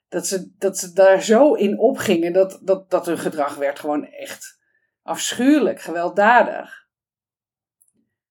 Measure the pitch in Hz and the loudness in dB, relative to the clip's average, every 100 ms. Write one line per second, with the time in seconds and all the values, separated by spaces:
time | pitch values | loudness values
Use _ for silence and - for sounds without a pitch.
0 | _ 175 - 190 - - 190 196 185 175 | _ -8 -6 -8 -10 -6 -6 -4 -4 4
1 | 190 190 - 220 294 226 196 208 190 - | 4 4 4 4 4 4 0 0 0 0
2 | - 170 170 180 190 - 185 185 185 175 | -2 0 0 0 0 -2 -2 -2 -2 -4
3 | 170 160 156 151 143 143 139 139 151 147 | -4 -6 -6 -4 -6 -4 -6 -6 -6 -6
4 | 135 139 139 - - _ _ _ _ _ | -8 -14 -16 -16 -20 _ _ _ _ _
5 | - 165 - - 262 302 202 110 - 170 | -12 -8 -8 -2 2 2 0 -4 -8 -6
6 | 175 190 208 240 - - - - _ _ | -4 2 4 4 2 -4 -14 -20 _ _
7 | _ _ _ _ _ _ _ _ _ _ | _ _ _ _ _ _ _ _ _ _
8 | _ _ _ | _ _ _